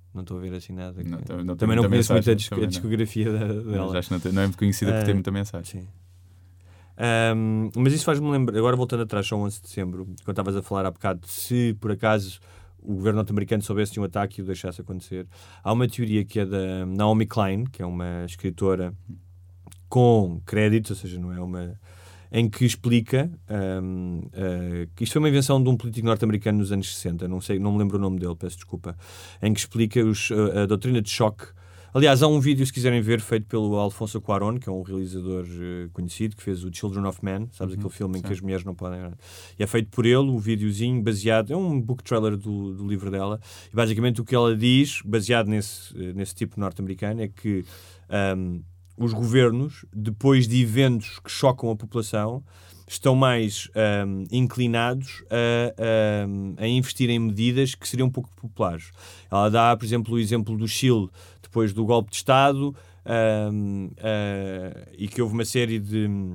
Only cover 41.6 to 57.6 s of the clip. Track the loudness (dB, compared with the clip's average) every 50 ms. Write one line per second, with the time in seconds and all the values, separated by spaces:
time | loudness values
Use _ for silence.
41.6 | -2 0 0 -2 -2 -2 -4 -6 -4 -2 0 2 2 0 0 -2 -4 -4 -4 -4
42.6 | -4 -6 -8 -6 -4 -4 -4 -4 -4 -4 -4 -4 -4 -4 -6 -8 -10 -16 -20 -20
43.6 | -14 -6 0 0 2 2 2 2 2 0 0 0 -2 0 2 4 4 4 4 4
44.6 | 4 6 6 6 6 4 0 -8 -6 -2 -2 0 2 2 2 2 2 2 0 0
45.6 | -2 -4 -8 -14 -16 -16 -12 -10 -10 -8 -6 -6 -8 -8 -6 -6 -8 -6 -6 -6
46.6 | -6 -6 -6 -6 -8 -8 -6 -6 -6 -6 -4 -4 -6 -8 -8 -6 -4 -2 -2 -2
47.6 | -4 -8 -16 -20 -20 -20 -20 -20 -10 -4 -2 0 0 0 0 -2 -4 -4 -6 -8
48.6 | -10 -14 -20 -20 -20 -16 -8 -4 -2 -2 0 0 0 4 6 6 6 6 4 2
49.6 | -2 -4 -6 -12 -18 -12 -8 -6 -4 -4 -4 2 4 6 6 6 6 4 4 2
50.6 | 2 4 4 4 4 4 4 2 -2 -6 -14 -16 -14 -10 -4 2 2 2 2 2
51.6 | -2 -4 -4 -4 -6 -6 -4 -4 -4 -2 -2 -2 -2 -2 -4 -8 -10 -14 -20 -20
52.6 | -20 -20 -20 -20 -18 -12 -8 0 4 4 6 6 6 6 4 4 2 0 -2 -6
53.6 | -6 2 4 6 6 6 4 2 0 -2 -2 -4 -4 -2 0 2 2 2 2 0
54.6 | 0 2 2 2 2 2 0 -2 -4 -8 -12 -14 -8 -2 0 2 2 4 4 2
55.6 | 2 0 -2 -2 0 2 4 4 4 4 2 0 0 -2 -4 -4 -4 -6 -4 -2
56.6 | -2 0 2 2 0 0 0 0 2 2 2 2 2 0 0 2 2 2 4 2